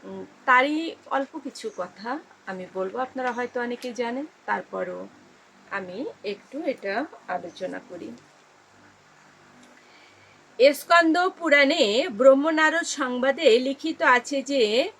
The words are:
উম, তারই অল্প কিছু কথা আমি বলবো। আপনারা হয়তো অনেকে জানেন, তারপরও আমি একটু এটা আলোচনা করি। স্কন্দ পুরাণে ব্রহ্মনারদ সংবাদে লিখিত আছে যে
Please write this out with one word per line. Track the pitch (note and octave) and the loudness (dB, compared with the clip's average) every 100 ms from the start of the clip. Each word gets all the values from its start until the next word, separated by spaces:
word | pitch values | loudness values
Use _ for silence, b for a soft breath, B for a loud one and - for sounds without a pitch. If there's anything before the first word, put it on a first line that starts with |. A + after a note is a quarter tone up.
উম, | G3 F#3+ F#3 - | -14 -14 -16 -10
তারই | - B3+ C#4 D4+ E4 - - | 4 4 4 -2 -6 -12 -6
অল্প | C4+ C#4 D#4+ | -6 -6 -10
কিছু | C#4 - A3+ G3+ | -14 -12 -12 -10
কথা | F3+ F#3+ A3 C#4+ F#4 _ - | -12 -10 -10 -10 -12 _ -14
আমি | F#3 F3+ | -12 -10
বলবো। | F#3 F#3+ A3 | -6 -6 -6
আপনারা | B3+ B3+ B3+ | -8 -4 -6
হয়তো | A3+ B3 B3 | -4 -6 -6
অনেকে | A#3+ A#3+ B3+ | -6 -6 -10
জানেন, | A#3 A#3 B3 D4+ _ - | -6 -6 -6 -10 _ -6
তারপরও | G#3 F#3 F#3+ F2+ F2+ G2 - _ _ _ _ _ | -6 -6 -10 -8 -10 -14 -20 _ _ _ _ _
আমি | G3 F#3 F#3 D#4 - | -10 -10 -10 -12 -10
একটু | G3+ G3+ _ C#4 | -10 -10 _ -8
এটা | E4 A#3+ G3 G3+ D4+ - - | -6 -6 -6 -6 -6 -12 -10
আলোচনা | F3+ F3 - F#3 F3+ - | -10 -10 -10 -10 -10 -14
করি। | F3 G#3+ A#3+ _ _ _ _ _ _ _ _ _ _ _ _ _ - - - b b b b b b _ - C4 | -16 -16 -16 _ _ _ _ _ _ _ _ _ _ _ _ _ -20 -20 -20 b b b b b b _ 4 4
স্কন্দ | C#4 - E4+ E4 E4 F4+ | 4 4 4 6 4 0
পুরাণে | F#4 E4 C#4+ C#4 E4 A3+ A3 F4 | -2 2 4 4 4 2 2 -2
ব্রহ্মনারদ | G#3 C4 C4+ D4+ D#4 D#4 D#4+ | 4 6 6 4 2 2 2
সংবাদে | E4 - C4 B3 C4 C4+ D#4 A3+ | -4 -6 -4 -2 -2 2 4 4
লিখিত | B3+ C4+ D#4+ D#4+ | 2 -4 -6 -2
আছে | D#4 B3 B3 C#4 | 2 2 0 -6
যে | C4+ C#4 G#3+ A3 F4+ - | -2 0 2 2 -2 -4